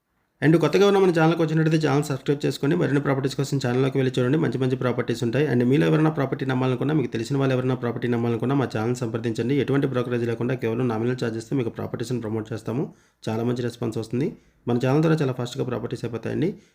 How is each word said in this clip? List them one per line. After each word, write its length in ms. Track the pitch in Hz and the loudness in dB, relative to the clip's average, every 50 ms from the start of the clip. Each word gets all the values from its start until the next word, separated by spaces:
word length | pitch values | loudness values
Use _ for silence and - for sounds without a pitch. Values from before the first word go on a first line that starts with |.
| _ _ _ _ _ _ _ - 139 | _ _ _ _ _ _ _ 0 4
And 120 | 147 160 | 4 6
కొత్తగా 280 | 165 156 147 156 185 202 | 6 4 4 4 6 6
ఉన్న 120 | 202 202 196 | 6 6 6
మన 120 | 190 185 160 | 6 4 4
ఛానల్కి 300 | 165 160 160 170 165 165 | 4 4 4 4 2 2
వచ్చినట్టయితే 360 | 151 160 160 156 160 160 160 | 2 2 2 2 2 2 2
ఛానల్ 240 | 156 143 135 147 143 | 2 2 2 2 0
సబ్స్క్రైబ్ 320 | 147 139 127 - - 143 143 | -2 -4 -4 -2 -2 -2 0
చేసుకోండి. 340 | - 143 131 - - 139 170 | 0 -4 -2 0 0 0 2
మరిన్ని 240 | 180 151 131 139 147 | 2 2 2 2 0
ప్రాపర్టీస్ 340 | 143 147 135 131 135 135 - | 2 0 0 0 0 -2 -2
కోసం 200 | - 139 - 143 135 | -2 -4 -2 -2 -2
ఛానల్లోకి 380 | 135 123 120 127 135 135 131 139 | 0 0 2 2 2 2 2 0
వెళ్ళి 140 | 131 127 127 | 0 0 2
చూడండి, 260 | 135 123 123 143 160 | 2 2 2 2 2
మంచి 200 | 151 127 113 123 | 2 0 0 0
మంచి 160 | 131 127 127 | 0 0 0
ప్రాపర్టీస్ 440 | 127 127 123 117 123 117 - 120 - 120 | 0 0 0 0 0 -2 -2 -2 -2 0
ఉంటాయి. 220 | 117 120 131 151 | 0 2 2 2
And 160 | 147 123 120 123 | 2 2 2 4
మీలో 200 | 123 135 156 165 | 4 4 4 4
ఎవరైనా 260 | 160 156 156 156 156 156 | 4 4 4 4 2 2
ప్రాపర్టీ 320 | 151 135 131 - 135 135 | 0 -2 -2 -2 -4 -2
నమ్మాలనుకున్నా, 480 | 131 131 123 131 131 127 117 131 139 156 | -2 0 0 0 0 0 0 0 0 0
మీకు 160 | 151 123 - - | 0 0 -2 -2
తెలిసిన 240 | 113 113 - 139 135 | -4 -4 -2 -2 0
వాళ్ళు 160 | 135 135 131 | 0 2 2
ఎవరైనా 220 | 123 127 127 127 | 0 0 0 -2
ప్రాపర్టీ 320 | 127 123 120 117 - - 120 | -2 -2 -4 -4 -2 -2 -2
నమ్మాలనుకున్నా 460 | 120 117 117 120 117 110 120 123 139 | 0 0 0 0 0 0 0 0 0
మా 120 | 131 120 110 | 0 0 0
ఛానల్ 280 | - 113 110 120 123 | -2 -2 -2 -2 -2
సంప్రదించండి. 600 | 123 127 113 113 113 113 120 113 - 113 120 143 143 | -2 -4 -4 -4 -4 -4 -4 -2 -2 -2 0 0 0
ఎటువంటి 300 | 113 - 131 143 143 139 | 0 0 0 0 0 0
బ్రోకరేజ్ 360 | 127 123 120 123 123 120 120 | 0 -2 -2 -2 -2 -2 -2
లేకుండా 280 | 117 113 110 117 123 131 | -2 -2 -2 -2 -2 -2
కేవలం 320 | 127 120 113 113 120 131 123 | -2 -2 -2 -2 0 0 0
నామినల్ 300 | 113 110 113 123 127 127 | 0 0 -2 -2 -2 -2
ఛార్జెస్తో 360 | 131 113 110 113 113 - 143 | -4 -4 -4 -6 -6 -4 -2
మీకు 160 | 139 117 113 - | -2 -2 -2 -4
ప్రాపర్టీస్ని 480 | - 104 - - 113 120 - 131 117 | -8 -8 -8 -6 -8 -6 -4 -6 -6
ప్రమోట్ 280 | 110 107 110 110 107 - | -4 -4 -4 -6 -6 -6
చేస్తాము. 360 | 113 107 - - 113 135 185 - - _ _ _ _ _ - | -8 -10 -6 -6 -4 -4 -4 -6 -8 _ _ _ _ _ -8
చాలా 220 | 113 110 110 117 | -6 -4 -2 -2
మంచి 200 | 120 123 123 120 | -2 -2 -2 -4
రెస్పాన్స్ 340 | 117 117 - 123 117 107 117 | -6 -6 -6 -6 -6 -4 -6
వస్తుంది. 300 | 107 - - 120 147 208 - - _ _ _ _ - | -6 -4 -4 -4 -4 -4 -6 -10 _ _ _ _ -4
మన 100 | 120 120 123 | -2 -2 0
ఛానల్ 260 | 131 127 135 156 160 | 2 2 2 2 2
ద్వారా 140 | 160 160 156 | 2 2 2
చాలా 140 | 147 131 123 | 0 -2 -2
ఫాస్ట్గా 320 | - 120 120 - 135 127 | -4 -6 -6 -4 -6 -4
ప్రాపర్టీస్ 380 | 127 120 110 120 117 123 117 - | -4 -4 -6 -6 -6 -8 -6 -8
అయిపోతాయండి. 460 | 117 117 110 - 113 113 117 143 190 202 - - _ | -6 -8 -6 -6 -4 -4 -2 -2 -2 -4 -6 -14 _